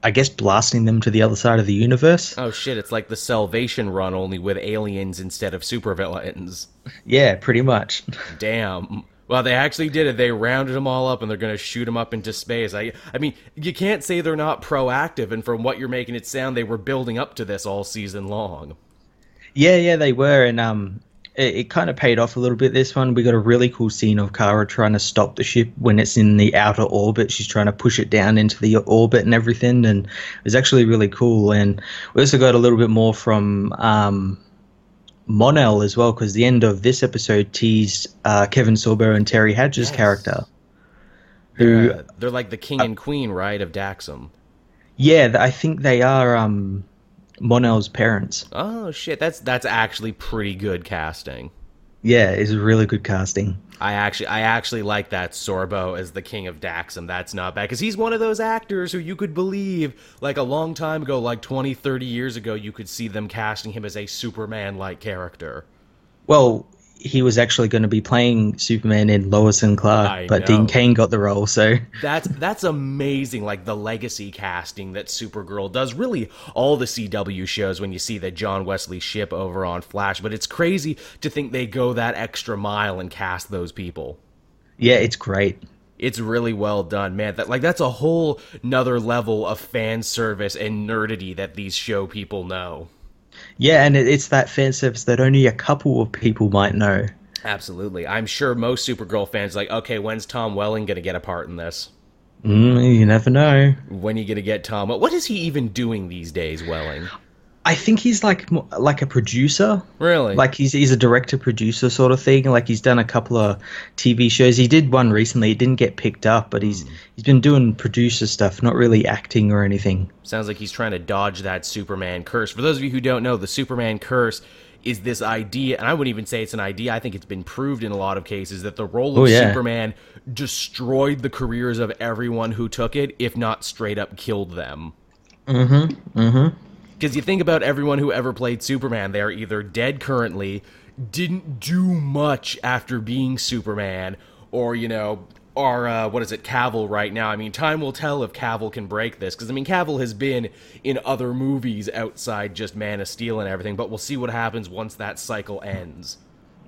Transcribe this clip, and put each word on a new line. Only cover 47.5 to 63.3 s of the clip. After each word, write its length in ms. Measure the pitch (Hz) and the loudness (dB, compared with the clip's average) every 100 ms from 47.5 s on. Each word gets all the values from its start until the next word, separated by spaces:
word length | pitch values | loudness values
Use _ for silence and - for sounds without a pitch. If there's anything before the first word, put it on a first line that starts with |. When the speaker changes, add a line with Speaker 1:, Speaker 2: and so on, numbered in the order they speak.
| 120 123 110 101 | 4 4 2 0
Speaker 1:
parents. 560 | - 113 107 110 - - | 0 2 2 -2 -8 -10
Speaker 2:
Oh, 360 | - 190 226 202 | -8 -8 -6 -10
shit, 280 | 147 - 147 | -10 -8 -4
that's, 220 | 165 160 | -4 -4
that's 240 | 131 127 123 | -4 -4 -2
actually 480 | 113 110 - 110 | 0 0 -2 -8
pretty 420 | 107 - 113 104 95 | -8 -8 -6 -6 -4
good 300 | 101 90 85 | -4 -6 -6
casting. 640 | 90 78 80 - 64 64 - - _ _ _ | -8 -8 -10 -14 -14 -16 -18 -20 _ _ _
Speaker 1:
Yeah, 280 | 110 120 98 | 4 6 6
it's 200 | 98 104 | 2 0
really 340 | 107 104 110 107 | 2 4 4 4
good 180 | 107 | -2
casting. 540 | 95 95 95 - 95 92 - - | -2 -2 -2 -2 -4 -6 -12 -6
Speaker 2:
I 140 | 101 | -4
actually, 340 | 101 104 - 104 | -2 -2 -4 -6
I 140 | 110 | -2
actually 400 | 110 113 - 117 | 0 0 -2 -6
like 280 | 104 104 98 | -4 -4 -4
that 240 | 95 90 | -6 -8
Sorbo 680 | - - 95 92 98 92 90 | -10 -6 -4 -4 -4 -4 -6
as 120 | 92 | -10
the 100 | 95 | -12
king 240 | 90 107 92 | -12 -12 -12
of 120 | 78 | -10
Daxam. 460 | 90 85 85 - 87 | -10 -8 -10 -12 -10
That's 300 | 90 90 98 | -10 -8 -8
not 180 | 90 | -8
bad, 160 | 90 104 | -6 -6
'cause 100 | 120 | -6
he's 160 | 208 196 | -6 -4
one 160 | 226 | -4
of 80 | 226 | -2
those 200 | 226 220 | -2 -2
actors 520 | 220 226 220 196 180 | -4 -4 -6 -8 -6
who 60 | 185 | -8
you 180 | 165 180 | -10 -8
could 200 | 202 156 | -8 -4
believe, 580 | 190 196 196 180 151 127 _ _ | -4 -4 -6 -4 -4 -8 _ _
like, 180 | 139 139 | -6 -4
a 60 | |
long 300 | 127 143 165 | -4 -4 -4
time 300 | 165 160 156 | -6 -6 -6
ago, 160 | 139 135 | -4 -4
like, 220 | 117 117 | -4 -6
twenty, 340 | - 135 135 127 | -6 -6 -4 -6
thirty 300 | 139 131 127 | -4 -6 -6
years 300 | 117 127 117 | -6 -6 -8
ago, 200 | 110 110 | -8 -8
you 160 | 104 | -10
could 180 | 107 101 | -14 -14
see 180 | - 113 | -10 -8
them 200 | 104 | -8
casting 460 | 107 | -8